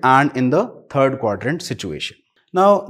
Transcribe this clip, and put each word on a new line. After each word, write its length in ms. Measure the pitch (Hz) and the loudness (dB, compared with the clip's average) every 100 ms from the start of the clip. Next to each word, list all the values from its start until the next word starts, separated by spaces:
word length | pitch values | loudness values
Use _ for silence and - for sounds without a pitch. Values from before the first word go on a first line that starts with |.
and 320 | 131 131 143 127 | 2 4 2 0
in 140 | 127 | 0
the 340 | 160 240 - - | 0 -2 -8 -6
third 300 | 139 135 131 | 0 0 0
quadrant 440 | 110 98 117 165 | -4 -4 -4 -6
situation. 540 | - 123 92 73 - - _ _ _ | -8 -10 -10 -10 -12 -14 _ _ _
Now, 340 | 185 196 202 | 2 4 4